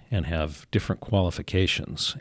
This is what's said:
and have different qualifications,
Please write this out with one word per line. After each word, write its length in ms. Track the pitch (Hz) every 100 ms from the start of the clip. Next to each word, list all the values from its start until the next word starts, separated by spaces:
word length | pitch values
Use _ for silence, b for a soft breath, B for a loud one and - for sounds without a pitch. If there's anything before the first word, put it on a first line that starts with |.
| -
and 160 | 98 76
have 400 | 82 78 73 -
different 300 | 104 - -
qualifications, 1160 | - 101 87 - - 92 95 - - - - -